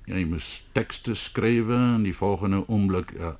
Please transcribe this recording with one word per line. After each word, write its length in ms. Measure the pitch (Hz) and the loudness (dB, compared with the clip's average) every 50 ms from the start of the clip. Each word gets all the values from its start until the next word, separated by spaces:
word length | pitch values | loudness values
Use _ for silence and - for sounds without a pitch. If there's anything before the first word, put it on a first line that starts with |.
| - | -10
Jy 200 | - - 95 87 | -4 -2 -2 0
moes 400 | 80 85 76 - - - - - - | 0 -2 -4 -4 -8 -10 -10 -8 -4
tekste 420 | - 127 110 - - - - 123 107 | -2 -2 -2 -2 -6 -8 -6 -4 -4
skrywe 600 | - - - - 127 117 113 120 117 110 110 120 | -4 -4 -4 -2 0 2 4 4 4 2 2 2
en 280 | 123 123 120 120 113 | 4 4 4 4 2
die 140 | 104 95 87 | 2 0 0
volgende 520 | - 95 101 101 87 101 98 98 98 - - | 0 0 0 0 0 0 0 0 0 0 0
oomblik, 420 | 113 104 98 95 92 90 85 - | 2 2 2 2 2 0 -2 -4
eh, 160 | - - 85 82 76 - | -8 -8 -8 -8 -6 -6